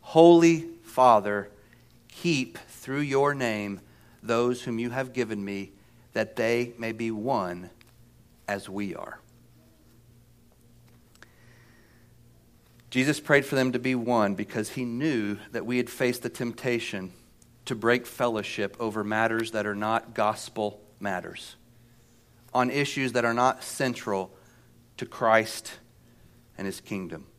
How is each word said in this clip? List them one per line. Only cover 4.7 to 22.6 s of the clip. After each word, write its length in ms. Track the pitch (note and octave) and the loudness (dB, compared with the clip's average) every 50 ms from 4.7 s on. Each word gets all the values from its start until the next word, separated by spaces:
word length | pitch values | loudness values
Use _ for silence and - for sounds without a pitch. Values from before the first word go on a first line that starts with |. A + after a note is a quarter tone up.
| A#2 | -4
you 120 | A2+ A#2+ A#2+ | -4 -4 -4
have 240 | A#2 C3 C3 B2+ A#2 | -4 -6 -6 -4 -4
given 300 | B2+ A#2+ G#2+ A2 G#2 G2 | -6 -4 -4 -4 -6 -6
me, 280 | G2 G2+ G2 G2 F#2+ - - - - _ - - - - | -6 -6 -8 -8 -12 -16 -20 -20 -20 _ -20 -20 -8 -4
that 220 | A2 G#2+ G#2+ - | -4 -4 -4 -2
they 380 | - A2+ A2+ A#2+ A#2+ B2 A#2+ A#2+ | -2 0 0 0 0 -2 -4 -8
may 140 | - A#2 A2+ | -8 -8 -8
be 180 | A2 A2 A#2 A2+ | -6 -4 -4 -4
one 600 | A2+ G#2+ G#2+ C3 C#3 G#2+ F#2+ F2 F2 F2+ F2+ F2 - - - - - - - - _ _ - _ _ _ _ | -4 -4 -2 -2 -2 -2 -2 -4 -8 -10 -12 -16 -20 -20 -20 -20 -20 -20 -20 -20 _ _ -20 _ _ _ _
as 220 | - G2+ G2+ - - | -6 -6 -6 -8 -10
we 240 | F#2+ G2+ G#2 F#2+ - | -8 -6 -6 -6 -8
are." 260 | - - - - - _ _ _ - - - - - _ - _ _ _ - - - _ - - - _ _ _ _ - - _ _ - - - - - - - - _ _ _ - - - - - - - - - - - - - - - - - - - - - - - - - _ - _ - _ _ - - _ - | -10 -12 -14 -16 -18 _ _ _ -20 -20 -20 -20 -20 _ -20 _ _ _ -20 -20 -20 _ -20 -20 -20 _ _ _ _ -20 -20 _ _ -20 -20 -20 -20 -20 -20 -20 -20 _ _ _ -20 -20 -20 -20 -20 -20 -20 -20 -20 -20 -20 -20 -20 -20 -20 -20 -20 -20 -20 -20 -20 -20 -20 -20 -20 _ -20 _ -20 _ _ -20 -20 _ -4
Jesus 300 | - B2+ C3 D3 D3 D3 | 0 2 2 2 0 -2
prayed 240 | - - D3 C#3+ C#3 | 2 4 4 4 4
for 100 | - C#3+ | 2 0
them 160 | C#3 C3 B2+ | 2 2 2
to 80 | B2 B2 | 0 0
be 160 | B2 C3 B2+ | 0 0 0
one 400 | B2 A2+ A#2+ A#2+ A2+ G#2 G2+ G2+ | 0 0 0 2 2 2 2 0
because 360 | F#2 A2 - - A#2 G#2+ - | -4 -6 -6 -4 -6 -6 -6
he 120 | - C3+ B2+ | -6 -6 -6
knew 560 | A#2+ A#2 B2 C#3+ D#3+ C#3 A2+ G#2 G2+ G#2 G2 - - A#2 | -6 -4 -4 -2 -2 0 -2 -2 -2 -6 -8 -10 -10 -8
that 120 | A2+ - | -8 -4
we 120 | A2+ B2 | -2 -2
had 120 | B2 A#2+ A#2+ | -2 -2 -2
faced 320 | - - C3 B2 B2 B2 | -2 0 0 0 0 -2
the 80 | - A#2 | -6 -8
temptation 840 | - - B2+ A#2+ A2 - - B2+ A#2+ A#2 A2+ - - G2 F#2+ F2+ - - - - - _ - - - _ - | -6 -4 -6 -6 -6 -4 -2 -2 -2 -2 -4 -6 -8 -8 -8 -10 -14 -20 -20 -20 -20 _ -20 -20 -20 _ -8
to 100 | - B2+ | -8 -6
break 300 | A2 G#2 A#2 A#2+ B2 B2 | 0 2 2 2 2 0
fellowship 720 | - - - B2+ A#2+ A2+ G#2+ G2+ - - - G2+ G2 - - | -8 -4 -2 -2 0 0 -2 -6 -6 -6 -4 -6 -6 -4 -6
over 240 | A#2 A2 G2+ G#2+ G#2 | -6 -6 -4 -4 -4
matters 480 | G#2 G#2+ A2 A2+ A2+ A2+ A2+ A2+ A2+ | -2 0 0 0 0 0 -2 -4 -4
that 140 | A2 G#2+ G#2 | -4 -4 -4
are 100 | G#2 G2+ | -4 -4
not 380 | G2+ G#2 G#2+ A2+ A#2 - - A2+ | -4 -2 -2 -2 -2 -4 -6 -2
gospel 680 | A#2+ G#2+ G#2+ G#2+ - - - - A2+ G#2+ G#2 G2+ - - - - - | 0 0 0 0 -2 -10 -10 -6 -4 -4 -4 -4 -10 -20 -20 -18 -8
matters, 560 | G2 G2+ F#2 F2+ F2 E2+ - - - - - _ - _ - - - _ - _ - _ - _ _ _ _ _ - - - | -6 -4 -4 -4 -8 -10 -14 -16 -18 -18 -20 _ -20 _ -20 -20 -20 _ -20 _ -20 _ -20 _ _ _ _ _ -20 -2 0
on 160 | B2+ | 0